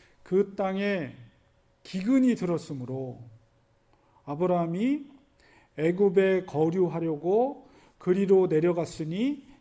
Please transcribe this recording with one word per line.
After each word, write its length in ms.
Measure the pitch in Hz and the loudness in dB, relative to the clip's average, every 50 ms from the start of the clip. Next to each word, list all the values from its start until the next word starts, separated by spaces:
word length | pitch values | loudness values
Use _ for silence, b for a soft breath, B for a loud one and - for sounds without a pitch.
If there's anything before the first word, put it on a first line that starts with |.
| b b b b b | b b b b b
"그 300 | - 180 190 202 202 - | -2 0 0 0 0 -2
땅에 600 | - 196 190 190 190 202 202 202 180 151 120 - - - - _ _ _ _ _ _ _ _ _ _ - | -4 -4 -4 -2 -2 -2 -2 -2 -2 -4 -6 -10 -14 -20 -20 _ _ _ _ _ _ _ _ _ _ -16
기근이 520 | - - 190 185 220 269 269 254 247 226 | -10 -8 -6 -2 2 2 4 4 4 2
들었으므로 840 | - - 175 175 156 - - 151 131 123 123 131 131 131 127 120 117 120 120 - - _ _ _ _ _ _ _ _ _ _ _ b b b b b b | 0 0 -2 -2 -4 -4 -8 -10 -10 -8 -8 -8 -8 -8 -10 -12 -14 -16 -20 -20 -20 _ _ _ _ _ _ _ _ _ _ _ b b b b b b
아브라함이 840 | 143 143 147 180 180 180 175 170 165 170 185 220 262 285 311 285 - - - _ _ _ b b b b b b b b - | -10 -6 -2 0 0 2 2 0 0 -2 -2 0 0 0 -2 -4 -10 -20 -20 _ _ _ b b b b b b b b -2
애굽에 680 | 156 165 180 185 208 196 175 196 190 190 190 185 185 | 0 0 2 2 2 2 4 4 4 4 4 0 0
거류하려고 1200 | 185 - 147 156 165 170 190 180 165 151 165 165 165 156 147 156 175 196 220 247 277 285 - b b b b b b b b | -2 0 0 0 2 2 2 0 0 0 -2 -4 -4 -4 -4 -2 0 2 2 2 0 -2 -8 b b b b b b b b
그리로 500 | - 180 180 196 196 185 196 190 185 175 | 0 0 0 2 4 4 6 4 4 4
내려갔으니 1000 | 156 156 160 175 170 170 160 - - - 160 156 165 196 240 277 294 285 B B B B | 2 2 2 2 2 0 -2 -6 -6 -8 -8 -6 -4 -2 -2 -2 -2 -4 B B B B